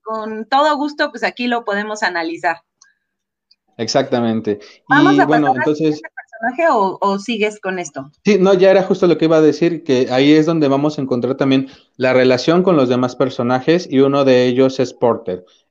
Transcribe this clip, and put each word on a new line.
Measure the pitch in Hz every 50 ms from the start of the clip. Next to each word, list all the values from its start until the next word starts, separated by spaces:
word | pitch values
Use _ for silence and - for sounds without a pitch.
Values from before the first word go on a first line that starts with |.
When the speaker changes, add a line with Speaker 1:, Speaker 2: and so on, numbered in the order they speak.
| -
Speaker 1:
con | 220 220 220 214 220 220 214 220
todo | 220 269 269 294 311 294
gusto, | 262 294 294 294 302 302 294
pues | - 226 220
aquí | 185 - - 247
lo | 247 240 240 233
podemos | 214 202 202 208 214 208 214 220
analizar. | 180 180 170 165 165 165 160 185 175 165 - _ _ _ _ _ _ _ _ _ _ _ _ _ _ _ _ _ _ _ _ _ _ _
Speaker 2:
Exactamente. | - 113 107 - 143 127 - 131 120 117 113 110 113 113 107 101 - - - - _ _
Speaker 1:
¿Vamos | - 262 285 - 143 143
Speaker 2:
Y | -
Speaker 1:
a | -
Speaker 2:
bueno, | 143 156 151 147
Speaker 1:
pasar | 139 131
al | 123
Speaker 2:
entonces | 120 156 151 151 160 156 151
Speaker 1:
siguiente | 151 - - -
personaje | - - _ - - 226 240 254 262 330 330
o, | 269 220 196 190 - -
o | - 202 196
sigues | 202 196 - 233 202 208 214 208 -
con | - 190 185 180
esto? | 175 156 - 139 139 - _ _ -
Speaker 2:
Sí, | 208 214
no, | 190 180 190 196
ya | 180 190 190
era | 190 196 180
justo | - 190 180 190
lo | 175 160
que | 156 170
iba | 160 165
a | 156
decir, | 156 151 147 - 170 170 170 156 -
que | - 131 123 127 123
ahí | 123 131 139 147
es | 156 156 156
donde | 165 165 160 151
vamos | 135 135 139 147 151 147 -
a |
encontrar | 135 131 131 120 117 123 135
también | 135 143 135 135 135 135 - - - _ _ _
la | - 127 127 127
relación | 127 127 127 127 120 - 165 165 180
con | 185 190 180
los | 147 131
demás | 123 127 123 127 123 -
personajes, | - 139 127 - - 123 120 127 131 131 156 165 180 180 -
y | 139 131
uno | 135 139 139 143 135
de | 135 127 127 123
ellos | 127 123 123 135 131 131 -
es | 127 127 -
Porter, | - 123 117 110 - - 92 92 90 - _ _ _ _ _